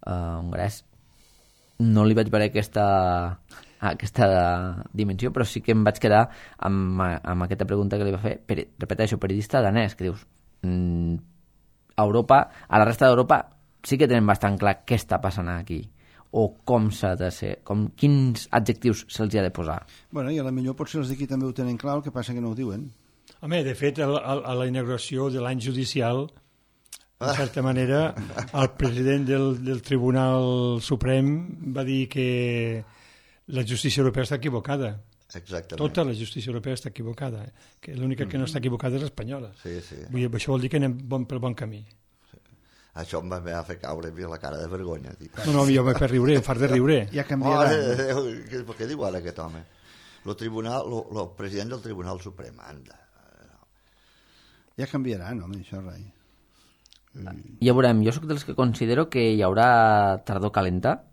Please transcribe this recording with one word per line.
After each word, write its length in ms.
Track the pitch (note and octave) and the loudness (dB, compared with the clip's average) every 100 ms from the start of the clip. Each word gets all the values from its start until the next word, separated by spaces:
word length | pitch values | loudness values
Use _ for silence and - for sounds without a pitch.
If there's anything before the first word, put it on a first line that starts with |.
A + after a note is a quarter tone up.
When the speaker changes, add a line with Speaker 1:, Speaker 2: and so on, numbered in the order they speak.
| - | -6
Speaker 1:
eh, 40 | |
hongarès, 720 | F2+ E2+ E2 F2 F2 F#2 G#2 _ _ _ _ _ _ _ _ _ _ | -6 -4 -6 -6 -4 -4 -6 _ _ _ _ _ _ _ _ _ _
no 260 | A#2 G#2+ G#2+ | 4 8 8
li 100 | A2 | 6
vaig 120 | G#2+ | 4
veure 160 | G#2+ G#2+ | 2 2
aquesta, 360 | G#2+ G#2 G#2+ G2+ G2 F#2 F2 F2 F2+ _ - - _ | 0 -2 2 4 4 4 2 -2 -6 _ -20 -20 _
aquesta 480 | G#2 D#2+ G#2+ - G#2 F#2+ F2 F2 F#2 F#2 - | -4 -4 -4 4 6 6 4 2 -2 -6 -8
dimensió, 360 | G#2 G#2 F#2+ A#2+ | -2 -2 0 -2
però 120 | - A2+ | 0 -2
sí 160 | - | -2
que 100 | - A2 | 2 6
em 80 | G#2+ | 6
vaig 140 | G#2 | 4
quedar 220 | A#2 G#2 A#2 - - - | 6 6 6 0 -20 -6
amb, 440 | - G2 F#2 F#2 | -2 0 0 2
amb 420 | F#2 E2 - F2+ F2 | 0 0 -2 -2 0
aquesta 220 | F#2+ F#2+ | -2 0
pregunta 280 | G2+ G2+ G2+ | 0 2 0
que 80 | G2+ | 0
li 80 | F#2+ | 0
va 60 | |
fer, 140 | G#2+ - | -2 -4
peri-, 300 | - G#2 - _ | -4 -4 -4 _
repeteixo, 400 | G#2 - G#2+ G2 | -6 0 0 0
periodista 400 | F#2+ G2 G#2+ C#3 | 0 -2 0 2
danès, 320 | G#2+ G#2+ G#2 - | 4 2 0 -2
que 120 | F2+ | -6
dius, 160 | E2+ - _ _ _ | -6 -12 _ _ _
mm, 520 | F2+ F2+ F2+ E2+ E2+ E2+ - _ _ _ _ _ _ - | -2 0 0 0 0 -2 -6 _ _ _ _ _ _ 0
a 60 | |
Europa, 360 | G#2+ A2 A#2 C3+ - - - | 2 4 6 6 6 -6 2
a 120 | G#2+ | 6
la 60 | G#2+ | 6
resta 200 | A2+ C3 | 6 6
d'Europa 380 | B2 B2+ D3+ - _ _ _ | 6 6 4 2 _ _ _
sí 140 | - C3+ | -4 4
que 100 | C#3+ | 6
tenen 180 | B2 G#2 | 6 6
bastant 300 | G2+ G#2 G2 | 4 2 2
clar 220 | G2+ F#2+ - | 2 0 0
què 120 | A#2 | -2
està 220 | - F2+ | 0 -2
passant 280 | G2 F#2 F2 | 0 -2 -4
aquí, 340 | F2 F2 E2 G#2 - _ - _ | -6 -6 -8 -8 -16 _ -20 _
o 180 | A2 G#2+ - - | 0 0 -2 0
com 240 | B2 G#2+ | 2 2
s'ha 220 | G2+ G2 F#2 | 0 -2 0
de 140 | F#2 | -2
ser, 280 | - - - | -4 -8 -8
com, 220 | - G2+ G#2+ - | -4 -2 -2 2
quins 520 | C#3+ C#3+ C3 A2+ - | 4 6 4 0 0
adjectius 540 | A#2+ A2 A#2 A#2+ G#2 - | 0 0 0 0 0 -4
se'ls 260 | - A2 | -4 0
hi 60 | G#2+ | 0
ha 60 | F#2+ | 0
de 80 | |
posar. 240 | - E2 D2+ - - _ | -2 -6 -6 -10 -20 _
Speaker 2:
Bueno, 200 | D3+ C3 | -8 -4
i 60 | D#3 | -4
a 40 | |
la 80 | C3 | -4
millor 240 | C3 B2+ C3 | -4 -4 -6
potser 240 | D3+ D#3 | -6 -6
els 100 | C3 | -4
d'aquí 180 | C3+ C#3 | -6 -4
també 160 | C3+ C3 | -4 -4
ho 60 | A#2+ | -4
tenen 220 | B2 A#2+ | -4 -4
clar, 180 | C#3 C#3+ | -4 -4
el 60 | |
que 80 | D3 | -4
passa 220 | B2+ A#2+ | -8 -6
que 80 | A#2+ | -6
no 100 | A#2 | -4
ho 60 | A2 | -4
diuen. 320 | B2+ G2 C#3+ - _ _ _ _ | -6 -6 -10 -16 _ _ _ _
Speaker 3:
Home, 200 | D3+ F3 | -4 -2
de 120 | C3+ B2 | -2 0
fet, 220 | C#3+ C#3+ | -2 0
a 60 | C#3+ | 0
la, 100 | C#3+ A#2+ C#3 | 0 -2 -4
a 200 | B2 B2+ | -2 -2
la 80 | B2+ | -2
inauguració 640 | B2+ A#2+ B2 - C3 C3+ | -2 -2 -4 -4 -4 -2
de 100 | C3 | -2
l'any 220 | B2 B2+ | -4 -4
judicial, 640 | A#2 B2+ B2+ B2+ A#2 B2 D3 - _ _ _ _ _ - _ _ | -4 -4 -2 0 0 0 -4 -12 _ _ _ _ _ -20 _ _
en 60 | B2+ | -2
Speaker 4:
Ah. 40 | |
Speaker 3:
certa 300 | C3+ C3+ - C3 | 0 -2 0 0
manera, 480 | B2+ B2+ C#3 D#3 - G2+ - B2+ | 0 2 2 0 -2 -10 -8 -6
el 160 | C#3+ C3 - | 0 0 2
president 460 | C3+ A#2+ B2+ C#3 C3+ | -2 2 2 2 2
del, 380 | C3+ C3+ B2+ B2+ | 2 2 0 -2
del 160 | C3 | -4
Tribunal 960 | - C3+ B2 B2+ C3 C3 B2+ B2 B2 A#2+ A2+ | -2 0 2 2 4 2 2 2 0 -2 -2
Suprem 440 | B2 B2+ C3 C3+ D3+ F3 - E3 | -2 2 2 2 0 -4 -10 -8
va 80 | C3 | -6
dir 200 | C3 C3+ B2+ | -2 -2 -2
que 760 | C#3 B2+ B2 B2 A#2+ A#2 A2+ G#2+ _ - _ _ _ - | -2 0 0 0 0 -2 -4 -8 _ -20 _ _ _ -8
la 160 | C3+ A2+ | -4 -4
justícia 360 | A#2+ C#3+ C3 | -2 -2 2
europea 180 | C3 B2+ B2+ | 2 2 -2
està 80 | C#3+ | -4
equivocada. 540 | C#3+ A#2+ G#2+ C#3 B2 G#2 - _ _ | -4 -4 -4 -4 -4 -8 -16 _ _
Speaker 4:
Exactament. 460 | - F2 F2+ E2 E2+ | -18 -10 -10 -10 -6
Speaker 3:
Tota 240 | D3+ D3+ D3+ | -4 0 -2
la 80 | |
justícia 380 | A2 A2 - A2+ | -2 -8 -8 -8
europea 240 | A#2 A2 B2+ | -8 -6 -8
està 140 | - | -10
equivocada, 500 | - A2+ A2+ C3+ A2 A2+ | -12 -10 -8 -8 -8 -12
eh? 80 | - _ _ | -18 _ _
Que 140 | - C#3 | -14 -6
l'única 320 | B2+ C3 C3 | -6 -4 -4
que 100 | C3+ | -4
no 60 | |
Speaker 4:
Mm. 80 | C3+ | -4
Speaker 3:
està 80 | D#3 | -4
equivocada 380 | B2+ A#2 C3 C3 | -4 -2 -4 -4
és 40 | |
l'espanyola. 480 | C#3+ - A2+ C#3 A2+ G2 | -6 -8 -10 -10 -12 -16
Speaker 4:
Sí, 160 | F2+ F2 | -12 -12
sí. 140 | E2 C#2+ D2 | -12 -16 -8
Speaker 3:
Vull 160 | B2+ B2 | -4 -2
dir, 20 | |
això 220 | A2+ - | -2 -2
vol 100 | C3 | -2
dir 80 | B2+ | 0
que 80 | D#3 | 0
anem 160 | C#3 B2 C3+ | 0 -2 -6
bon, 160 | C3+ B2 | -6 -6
pel 140 | C3 | -6
bon 160 | B2+ A2+ | -6 -6
camí. 260 | A2+ G#2+ G#2+ _ _ _ _ | -10 -12 -18 _ _ _ _
Speaker 4:
Sí. 80 | - _ _ _ _ _ | -20 _ _ _ _ _
Això 260 | D#2+ E2 D#2+ | -14 -8 -8
em 80 | F2 | -6
va, 60 | F#2 | -8
em 80 | F2 | -6
va 180 | E2+ | -8
fer 160 | D#2+ E2+ | -8 -10
caure 320 | C2 D#2 E2+ | -8 -8 -10
la 240 | D#2+ F2+ D#2+ | -12 -12 -10
cara 200 | C#2 D2 | -10 -10
de 80 | E2 | -8
vergonya, 480 | F#2 F2+ D#2+ C2+ - | -8 -8 -10 -12 -18
tio. 120 | D#2+ - D3+ | -18 -8 0
Speaker 3:
No, 60 | |
no, 120 | D3 C#3 | 2 4
jo 180 | C3+ | 4
m'he 120 | B2+ B2 | 4 2
fet 160 | C#3 | 2
riure, 240 | B2+ B2 C#3+ | 2 4 4
em 80 | |
fa 100 | A#2+ | 2
de 140 | A#2+ C3+ | 0 2
riure. 400 | B2+ C3 D3+ G2+ | 4 4 2 0
Speaker 2:
Ja 120 | C#3+ | -6
canviarà. 400 | C#3 C#3 C3+ D3+ | -4 -2 2 4
Speaker 4:
Mare 140 | D3+ D#3 | 4 4
de 180 | C3+ B2 | 2 0
Déu, 260 | C3+ C3+ C3 A2+ G#2 | 0 -2 -2 -6 -10
què, 100 | B2+ A2+ A2+ | -10 -10 -10
què 100 | A2+ | -8
diu 160 | D3 | -6
ara 140 | G#2+ F#2 | -6 -6
aquest 220 | F2 E2+ | -8 -10
home? 240 | E2 D#2+ E2 _ _ - - - | -12 -12 -18 _ _ -20 -20 -18
Lo 120 | - G#2 | -12 -8
tribunal, 500 | A2+ A2 A2+ B2+ - | -8 -6 -6 -6 -6
lo, 200 | A#2 A2 | -8 -8
lo 200 | G#2+ F2+ F#2 | -8 -8 -8
president 360 | G2 G2 G#2 | -10 -8 -8
del 100 | B2 | -10
Tribunal 400 | A2+ G2+ F2+ F#2 | -10 -10 -8 -10
Suprem, 380 | F#2 F#2 A#1+ A#1 | -12 -16 -18 -18
anda. 340 | G#1+ D2 B1+ - _ _ _ _ - _ _ _ _ _ _ _ _ _ _ _ _ - | -20 -20 -20 -20 _ _ _ _ -20 _ _ _ _ _ _ _ _ _ _ _ _ -10
Speaker 2:
Ja 80 | C3+ | -6
canviarà, 480 | D3 C3 G#2 F2+ | -4 -4 -6 -8
no, 120 | A#2+ F2 | -10 -10
home, 180 | G2 | -12
això, 180 | F#2 F#2+ | -12 -12
rai. 220 | F#2 F2+ G2 _ _ _ _ _ _ _ _ _ _ - F#2 F#2 - - A#2+ | -12 -16 -18 _ _ _ _ _ _ _ _ _ _ -16 -14 -14 -18 0 4
Speaker 1:
Ja 80 | |
veurem, 300 | B2 B2+ A2+ G#2+ | 6 6 6 4
jo 60 | |
sóc 140 | C3+ D#3 | 0 -4
dels 140 | D3 C#3+ | -6 -6
que 80 | |
considero 540 | C#3 B2+ A#2 A2+ B2 E3 | 0 0 2 0 2 2
que 140 | C3 A2+ | 2 2
hi 60 | G#2+ | 4
haurà 800 | F#2+ G2 A#2+ A#2+ A2+ G#2+ G2+ F#2+ | 2 6 6 8 8 6 4 2
tardor 280 | - G2 G2+ | -2 -2 0
calenta. 460 | G#2 F#2+ F2+ A#2 E3 - | 0 0 2 0 -2 -6